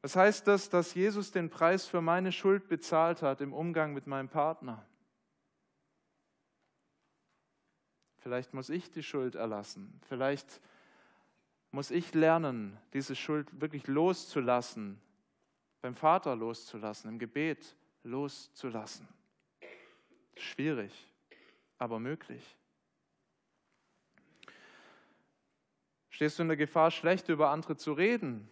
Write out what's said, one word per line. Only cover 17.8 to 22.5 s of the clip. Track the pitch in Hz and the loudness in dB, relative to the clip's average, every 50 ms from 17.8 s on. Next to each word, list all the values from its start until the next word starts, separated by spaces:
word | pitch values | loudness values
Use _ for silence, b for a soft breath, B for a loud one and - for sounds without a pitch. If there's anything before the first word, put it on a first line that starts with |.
| _ _ _ _ _ | _ _ _ _ _
loszulassen. | 120 117 135 143 143 139 - - - _ - - 131 113 113 107 104 - - - - - _ _ _ _ _ _ _ _ _ - B B B B B B B B B B _ _ _ _ | -8 -6 -6 -6 -6 -8 -12 -18 -20 _ -12 -10 -8 -8 -8 -8 -10 -14 -18 -18 -20 -20 _ _ _ _ _ _ _ _ _ -20 B B B B B B B B B B _ _ _ _
Schwierig, | - - - - - 135 156 151 123 104 98 - - - _ _ _ _ _ b b b b b b b b _ _ | -16 -14 -14 -8 -4 -2 -2 -2 -2 -4 -8 -12 -20 -20 _ _ _ _ _ b b b b b b b b _ _
aber | 123 117 117 110 | -6 -6 -6 -6
möglich. | 113 127 151 160 - - 120 120 - - | -6 -6 -8 -8 -10 -16 -16 -16 -16 -20